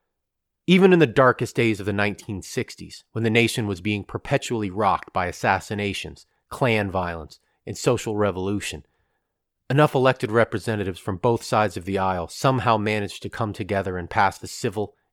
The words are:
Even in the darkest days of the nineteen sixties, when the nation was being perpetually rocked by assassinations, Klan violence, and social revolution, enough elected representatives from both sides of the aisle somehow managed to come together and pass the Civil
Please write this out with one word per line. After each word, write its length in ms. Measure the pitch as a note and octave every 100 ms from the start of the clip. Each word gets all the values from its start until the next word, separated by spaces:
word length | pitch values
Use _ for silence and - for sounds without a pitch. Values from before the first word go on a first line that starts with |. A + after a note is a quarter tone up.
| _ _ _ _ _ _ -
Even 280 | F#3 F#3+
in 60 | F3
the 80 | C3+
darkest 460 | C#3 B2+ - A#2+
days 280 | - A#2 G2+
of 40 | G2+
the 60 |
nineteen 500 | G2+ G#2 F#2+ - F#2+
sixties, 640 | - B2+ A2+ - E2+ - _
when 140 | A2+ A2+
the 40 |
nation 380 | A#2 A#2 - G#2
was 140 | F2+
being 240 | G2+ G#2 -
perpetually 640 | G2 - C#3+ - A#2 G2+
rocked 420 | F#2+ G2 E2+ -
by 140 | F#2+ F2+
assassinations, 1000 | - A2+ F#2+ - G#2 G2+ F#2 D#2+ C#2+ _ _ -
Klan 420 | - C3 A2 G2+
violence, 520 | F#2 F2 E2+ D2+ - _ _ -
and 100 | G#2
social 380 | C#3+ A#2 A#2 G#2
revolution, 680 | G2+ F2+ F#2+ G2+ - D2+ - _ _ _ _ _ _ _ -
enough 240 | C3+ D3+
elected 380 | C3+ C3 B2+ A2
representatives 680 | A2+ A2 G#2 - G#2 F#2+ F2+
from 180 | - F#2
both 260 | A#2+ A#2
sides 320 | - A2+ G#2+ G2+
of 80 |
the 140 | F2 G2
aisle 320 | F#2+ F2+ E2
somehow 480 | - C#3 C3 B2 A2
managed 440 | G#2 G#2+ G#2 -
to 60 | G#2
come 220 | - A2
together 460 | G2 F#2+ G2 F#2+ F#2
and 120 | E2+
pass 280 | A2 G2 -
the 100 | -
Civil 480 | - A#2+ G#2 G2 _ _